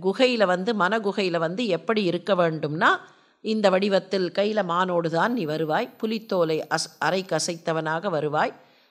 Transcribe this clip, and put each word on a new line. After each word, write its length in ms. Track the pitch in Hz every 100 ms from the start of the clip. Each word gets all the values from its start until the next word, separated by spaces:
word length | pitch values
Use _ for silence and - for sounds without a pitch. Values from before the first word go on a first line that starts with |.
குகையில 440 | 185 190 254 233 185
வந்து, 280 | 180 196
மன 240 | 208 180 226
குகையில 400 | 202 190 185 165
வந்து 280 | 165 196 233
எப்படி 380 | 165 - 220
இருக்க 300 | 180 165 -
வேண்டும்னா, 640 | 185 170 160 151 156 247 370 - _ _ _
இந்த 300 | 220 220 202
வடிவத்தில் 600 | 185 202 190 190 196 180
கையில 340 | - 208 214
மானோடு 460 | 180 175 185 175 170
தான் 220 | 165 208
நீ 120 | 240
வருவாய். 520 | 151 156 156 165 254 -
புலித்தோலை 640 | 220 220 220 190 160 160
அஸ்-, 360 | - 160 - -
அரை 260 | 151 190
கசைத்தவனாக 840 | 185 156 170 165 - 160 156 165 196
வருவாய். 440 | 156 147 147 240 - _ _ _